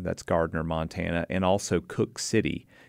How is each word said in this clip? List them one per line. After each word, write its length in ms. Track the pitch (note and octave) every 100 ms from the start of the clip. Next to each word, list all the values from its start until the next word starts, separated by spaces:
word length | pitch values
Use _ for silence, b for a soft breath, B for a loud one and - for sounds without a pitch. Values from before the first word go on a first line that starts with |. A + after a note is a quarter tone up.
that's 200 | F2 F2
Gardner, 400 | - F2 E2 D#2+
Montana, 640 | D#2+ D#2+ D#2+ - F2 E2+ E2
and 120 | F#2+
also 380 | F#2 G2 - F2+
Cook 380 | - - A2+ -
City 480 | - A2+ D#2 - - B